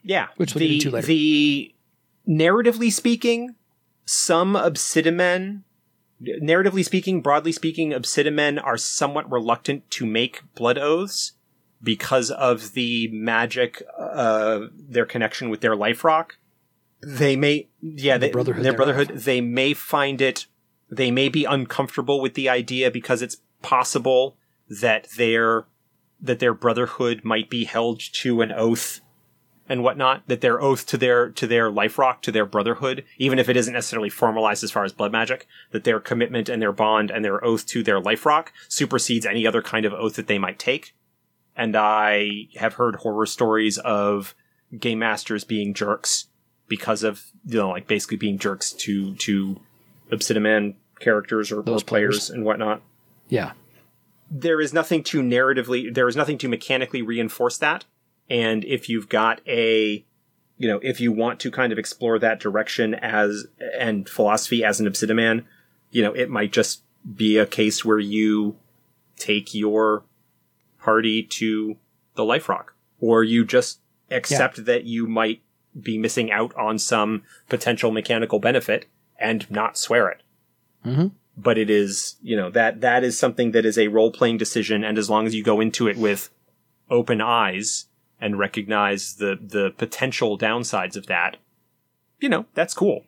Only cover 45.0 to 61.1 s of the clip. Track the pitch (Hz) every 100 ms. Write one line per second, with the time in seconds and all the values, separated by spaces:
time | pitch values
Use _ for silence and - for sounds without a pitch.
45 | 113 107 - 107 - 110 101 98 104 104
46 | - - - _ _ _ _ 107 - 104
47 | 110 101 - _ - 113 98 90 - 104
48 | - 107 107 98 101 95 - - - 101
49 | 98 98 - 101 98 95 _ _ _ _
50 | _ 107 - 110 107 107 104 - _ _
51 | - 107 - 110 104 107 107 110 - 110
52 | 104 104 - 120 107 107 107 107 _ _
53 | _ _ _ 127 82 - _ _ _ _
54 | _ _ _ 143 165 160 151 160 160 165
55 | - 151 127 120 131 131 120 123 120 123
56 | 123 123 147 147 135 117 - 131 127 131
57 | 113 117 113 - 120 - 151 165 - _
58 | _ _ _ 120 113 110 104 127 - 113
59 | 101 110 113 - - 117 113 110 107 104
60 | _ _ _ _ _ _ 120 101 127 123
61 | 120